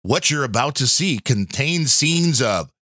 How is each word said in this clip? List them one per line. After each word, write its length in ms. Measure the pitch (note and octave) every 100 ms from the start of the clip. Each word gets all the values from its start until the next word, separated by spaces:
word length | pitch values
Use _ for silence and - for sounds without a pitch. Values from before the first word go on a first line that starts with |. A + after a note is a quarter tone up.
What 300 | - D3+ -
you're 140 | D3+
about 320 | C3+ G#2+ C#3 C#3+
to 100 | B2+
see 320 | - F#3+ A#2
contains 720 | - G#2 F#2+ - C#3+ E3+ D3+
scenes 480 | - D3+ E3+ E3+ C#3
of 320 | A#2+ F#2+ D2 _